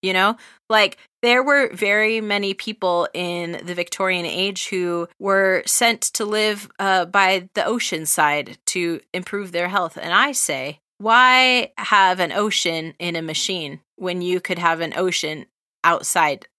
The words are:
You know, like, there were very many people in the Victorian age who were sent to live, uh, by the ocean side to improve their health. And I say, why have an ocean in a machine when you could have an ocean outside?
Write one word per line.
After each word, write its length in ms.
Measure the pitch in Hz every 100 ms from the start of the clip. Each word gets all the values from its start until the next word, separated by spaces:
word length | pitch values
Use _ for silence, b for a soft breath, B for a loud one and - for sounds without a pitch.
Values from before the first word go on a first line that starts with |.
You 100 | 190
know, 240 | 185 196 240 B B _
like, 280 | 220 202 - b _
there 200 | 240 247
were 280 | 262 285 262
very 480 | 185 202 208 214 226
many 340 | 214 202 196
people 540 | 196 - 214 185 175 170
in 480 | - 175 175 170 170
the 100 | 175
Victorian 520 | 180 175 - 190 180 170
age 420 | - 190 190 -
who 400 | 190 175 175 170 _
were 460 | 196 196 190 185 -
sent 360 | - 240 226
to 220 | - -
live, 440 | 208 214 214 208 - _
uh, 280 | 196 185 175
by 420 | 196 190 190 180
the 100 | -
ocean 420 | - 240 - 165 160
side 520 | - 151 147 - - -
to 340 | 185 170 165 _
improve 380 | 180 180 202 196
their 180 | 170 175
health. 300 | 196 170 -
And 140 | -
I 160 | 185 269
say, 460 | 277 - 139 131 156 _ _
why 760 | 208 233 254 254 254 247 226 -
have 420 | - 208 190 185
an 120 | 175
ocean 640 | 175 208 196 175 165 160 -
in 180 | 175 170
a 60 |
machine 580 | 165 156 - 185 151 151 _ _
when 240 | 185 175
you 180 | 180 180
could 180 | - 175
have 220 | 175 165
an 120 | 165 -
ocean 500 | 185 170 156 156 - _ _ _
outside? 640 | 165 170 - 185 156 139 -